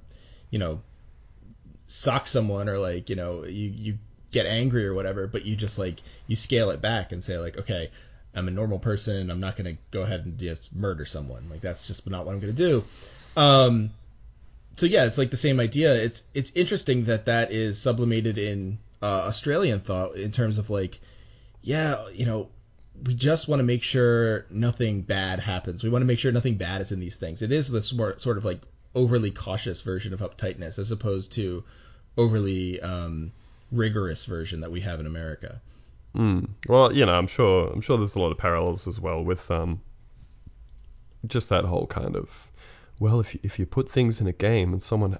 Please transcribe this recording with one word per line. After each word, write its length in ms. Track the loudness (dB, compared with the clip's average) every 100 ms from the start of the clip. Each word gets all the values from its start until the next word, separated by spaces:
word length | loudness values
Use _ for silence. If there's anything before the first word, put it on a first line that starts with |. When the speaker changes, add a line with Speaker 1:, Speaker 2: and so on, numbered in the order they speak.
| -16 -20 -20 -20 -6
Speaker 1:
you 80 | -4
know, 200 | -2 -4 -10 -20 -20 -20 -20 -20 -20 -20 -20 -20 -18
sock 400 | -4 0 0 0
someone 400 | 0 0 0 -2
or, 100 | -2
like, 320 | -2 -4 -6
you 60 | -6
know, 280 | -4 -6
you, 240 | -8 -8 -6
you 300 | -6 -6 -8 -10 -20 -2
get 160 | 0 0
angry 400 | 0 2 2 0
or 80 |
whatever, 320 | -2 -2 -4 -4
but 180 | -4
you 120 | -4 -4
just, 200 | -4 -4
like, 220 | -4 -6 -14 -16 -6
you 80 | -6
scale 340 | 0 2 2
it 100 | 0
back 300 | 0 -2 -4
and 100 | -8
say, 120 | -6 -6
like, 200 | -6 -8
"Okay, 320 | -4 -4 -6 -12 -20 -20 -12
I'm 140 | -6 -4
a 60 |
normal 260 | -2 -2 -2
person. 500 | -2 -2 -2 -4 -2
I'm 100 | -4
not 160 | -4 -4
gonna 200 | -6 -8 -8
go 120 | -4
ahead 220 | -2 -4
and 140 | -6 -6
just 340 | -6 -8 -10
murder 320 | -4 -2 -2
someone. 440 | -6 -8 -10 -12 -12
Like, 120 | -8
that's 240 | -8 -8 -10
just 200 | -10 -8
not 160 | -6 -6
what 60 |
I'm 60 | -6
gonna 120 | -4
do." 320 | 0 4 2 0 -12 -20 -20 -4 6
Um, 540 | 8 10 8 6 0 -6 -20 -20 -20 -20 -20 -20 -20 0
so 100 | 4
yeah, 180 | 6 4
it's, 120 | 2
like, 120 | 0
the 60 | 0
same 220 | 2 2
idea. 340 | 2 4 4 4
It's, 260 | 2 -4 -8
it's 200 | -8 -4
interesting 500 | 0 0 0 0 2 2
that 200 | 0 2
that 260 | 2 2
is 260 | 0 -2 0
sublimated 600 | 0 2 2 2 0 0
in, 400 | -2 -2 -4 -8 -12 -6
uh, 40 | -2 0 -2
Australian 540 | -4 0 2 2 0
thought 360 | -2 -4 -4 -4
in 140 | -4
terms 260 | 0 0 0
of, 120 | -2
like, 300 | -2 -2 -8 -20 -20 -20 -20 -20 -12
yeah, 460 | -4 -2 0 -2 -6
you 140 | -2
know, 240 | -2 -2 -6 -14 -20 -20 -20 -8
we 100 | -4
just 340 | 0 2 2 2
wanna 140 | 2
make 180 | 2 2
sure 640 | 0 4 6 6 4 0 -4
nothing 540 | 0 0 2 0 0
bad 380 | -2 -2 0 -2
happens. 420 | -2 -4 -4 -4
We 80 | 0
wanna 140 | 2 4
make 120 | 2
sure 100 | 2
nothing 220 | 2 0 -2
bad 240 | -2 -4
is 100 | -4
in 80 | -6
these 160 | -6 -8
things. 260 | -10 -6
It 80 | -2
is 160 | 0 0
this 200 | -2 -2
sor-, 300 | -2 -2 -2
sort 200 | -2 -2
of, 60 |
like, 160 | -2 -6 -10 -20 -4
overly 360 | 2 4 4 2
cautious 480 | -4 -6 -6 -6 -8
version 300 | -6 -6 -6
of 60 | -6
uptightness 580 | -8 -6 -6 -6 -10 -8
as 120 | -6
opposed 420 | -4 -2 -4 -4
to 300 | -4 -4 -6 -10 -20 -20 -20 -6 2
overly, 640 | 4 4 2 0 -2 -4
um, 520 | -6 -6 -4 -6 -8 -12 -20 -20 -4
rigorous 540 | 0 0 0 -2 -4
version 360 | -6 -8 -6 -6
that 100 | -6
we 80 | -6
have 180 | -6 -6
in 80 | -6
America. 540 | -8 -8 -10 -12 -14 -18 -20 -20 -20 -8 2
Speaker 2:
Mm. 320 | 4 2 0 -8 4
Well, 260 | 8 8
you 120 | 6 6
know, 60 |
I'm 120 | 6 2
sure, 420 | 4 6 6 2
I'm 100 | -2
sure 160 | 2 2
there's 180 | 2 0
a 20 |
lot 140 | 0
of 60 | 2
parallels 500 | 2 2 0 -2 -6
as 100 | -6
well 240 | -4 -2
with, 260 | 0 -2 -2
um, 300 | -2 0 -4 -8 -20 -20 -20 -20 -20 -20 -20 -20 -20 -20 -20 -20 -12 -2
just 240 | -2 2
that 140 | 2
whole 220 | 2 0 0
kind 300 | -4 -4 -4
of, 120 | -6 -14 -20 -20 -20 -20 -20 0
well, 220 | 4 4
if 120 | 2
you, 60 | -4
if 160 | -6 -4
you 60 | -2
put 240 | -2 0
things 300 | 2 2 2
in 60 | -2
a 60 |
game 400 | 0 2 4 2
and 100 | -2
someone 360 | -2 0 0 0